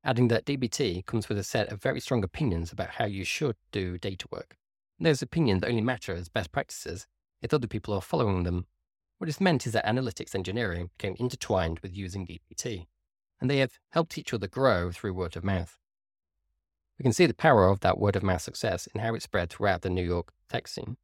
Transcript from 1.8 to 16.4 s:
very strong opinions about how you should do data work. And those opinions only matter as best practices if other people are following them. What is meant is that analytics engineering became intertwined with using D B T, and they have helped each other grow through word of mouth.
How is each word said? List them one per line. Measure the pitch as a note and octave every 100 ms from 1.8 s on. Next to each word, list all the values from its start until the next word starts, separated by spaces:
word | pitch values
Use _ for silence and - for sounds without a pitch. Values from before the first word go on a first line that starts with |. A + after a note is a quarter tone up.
very | C3+ C3
strong | - B2
opinions | F#2+ - C#3+ E2+ E2
about | - F2+
how | - G#2+
you | G2
should | F2+ - D3 G#2+ _
do | G#2+ F#2 F2+
data | - F#2 -
work. | - - - _ _ _ _
And | E3
those | C#3+
opinions | B2+ E3 C#3 F#2
only | - A#2
matter | A2+ B2 -
as | F2 F2
best | A2 F#2+
practices | - - - - F2+ - _ _ _
if | A#2
other | D3 A#2
people | G#2+ -
are | G2+
following | - D#3+ A2 F#2
them. | F2 F2+ - _ _ _ _ _
What | F3
is | D3
meant | F#3+ C#3 B2
is |
that | A2
analytics | - A#2+ B2 - -
engineering | G2 F#2 G#2+ A2 E2+ F2 _
became | G2+ F#2+
intertwined | B2 - - G2 E2 E2
with | G2 F#2
using | F#2+ G2
D | F2 E2+ _
B |
T, | - C3 G2 D#2+ _ _ _ _ _
and | B2+
they | C#3+
have | C3 - _
helped | E3+ E3 E3
each | -
other | A2+ F#2+
grow | - C3+ F#2 F2
through | F2 G#2+
word | F#2 F2 E2+
of |
mouth. | F#2 F#2+ E2 - _ _ _ _ _ _